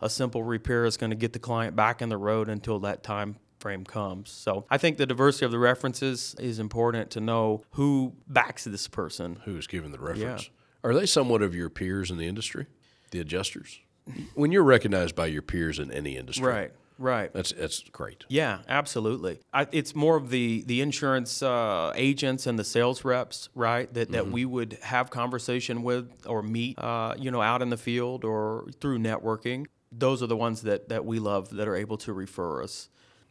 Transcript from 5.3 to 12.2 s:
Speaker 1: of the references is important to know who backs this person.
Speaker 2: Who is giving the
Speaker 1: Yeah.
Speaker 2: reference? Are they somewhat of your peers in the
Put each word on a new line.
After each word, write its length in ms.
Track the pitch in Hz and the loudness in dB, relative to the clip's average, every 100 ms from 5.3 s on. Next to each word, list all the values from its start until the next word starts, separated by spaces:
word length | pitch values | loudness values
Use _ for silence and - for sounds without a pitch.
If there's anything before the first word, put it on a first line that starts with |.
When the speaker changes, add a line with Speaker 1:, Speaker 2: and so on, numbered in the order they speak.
| 135 131 | 6 0
Speaker 1:
of 40 | |
the 80 | 117 | 4
references 760 | 123 127 131 120 135 123 - - | 6 6 0 -2 -2 -2 -6 -6
is 200 | 127 113 | -6 -4
important 520 | 110 113 120 113 104 | -4 0 0 0 -4
to 80 | 117 | -4
know 420 | 107 113 110 107 - | 0 2 2 0 -4
who 420 | - 143 139 131 - - | 0 2 2 0 -4 0
backs 360 | 131 120 - | 2 2 -2
this 220 | - 98 - | -8 -6 -6
person. 500 | - 82 - 87 82 | -4 -6 -6 -8 -8
Speaker 2:
Who 120 | - 87 | -8 -8
is 100 | 76 | -6
giving 260 | 90 76 | -8 -8
the 60 | 69 | -8
Speaker 1:
Yeah. 60 | 69 | -6
Speaker 2:
reference? 420 | 104 110 113 - _ _ _ | -4 -4 -6 -12 _ _ _
Are 100 | 120 | 2
they 120 | 127 196 | 4 6
somewhat 360 | - 127 113 | 4 6 4
of 120 | 104 | 4
your 140 | 87 85 | 0 -4
peers 400 | - 92 98 90 | -4 -4 -2 -2
in 60 | |
the 80 | 87 | -2